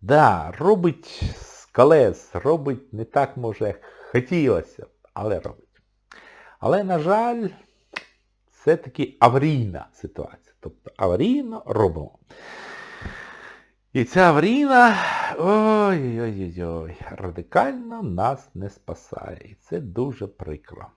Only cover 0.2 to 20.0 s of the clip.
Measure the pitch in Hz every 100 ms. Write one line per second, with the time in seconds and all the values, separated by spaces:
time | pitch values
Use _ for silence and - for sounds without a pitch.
0.2 | 139 92 76 90 165 208 175 151 - -
1.2 | - - - - - - 127 160 117 -
2.2 | - - 135 160 139 127 - 104 113 -
3.2 | 135 - 117 104 107 95 - - - 127
4.2 | 127 175 139 92 80 - - _ _ -
5.2 | 107 92 - - _ _ _ _ _ -
6.2 | - - - _ - 175 196 175 156 202
7.2 | 233 240 214 - _ _ _ - - _
8.2 | _ _ _ _ - 165 147 - 143 -
9.2 | 120 127 151 147 110 82 - _ 92 -
10.2 | - - _ _ - - - _ 95 87
11.2 | 175 269 254 226 - 107 101 78 73 _
12.2 | _ - - - - - - - - -
13.2 | - - - - _ _ _ 131 120 180
14.2 | 180 147 170 254 285 254 240 196 - -
15.2 | - - 170 214 214 214 208 180 131 113
16.2 | 117 101 92 85 85 82 80 85 - -
17.2 | 92 87 87 - 254 262 233 233 185 87
18.2 | 110 139 _ - 98 - - - _ -
19.2 | - - - 98 _ 170 131 87